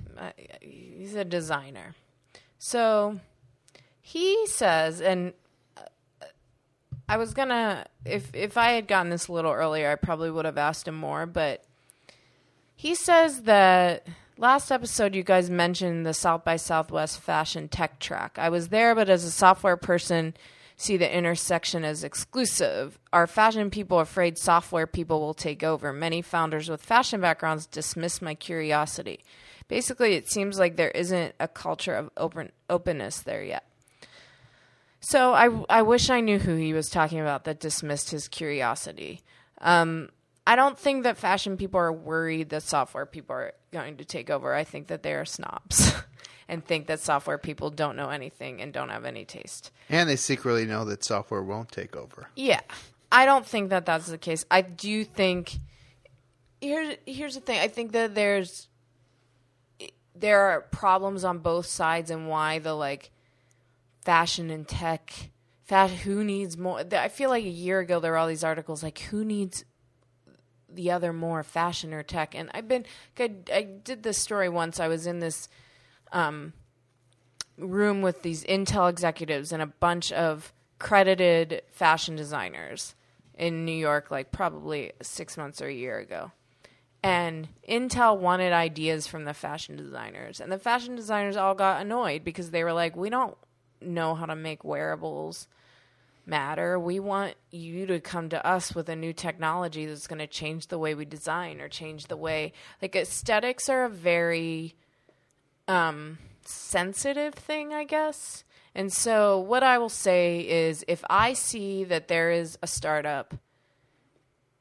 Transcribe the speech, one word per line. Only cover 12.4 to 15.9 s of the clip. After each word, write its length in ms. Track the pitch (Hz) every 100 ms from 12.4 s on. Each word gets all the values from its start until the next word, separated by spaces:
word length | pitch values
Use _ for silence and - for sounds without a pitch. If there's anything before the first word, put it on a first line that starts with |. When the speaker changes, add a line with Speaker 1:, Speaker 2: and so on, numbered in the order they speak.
| _ _ _ _
Speaker 1:
he 180 | 311
says 480 | 339 - 339 330 269
that 640 | 220 202 190 185 180 170 - 170 - -
last 320 | 233 277 -
episode 440 | 262 240 - 202
you 80 | 190
guys 260 | 180 185 180
mentioned 540 | 175 175 175 185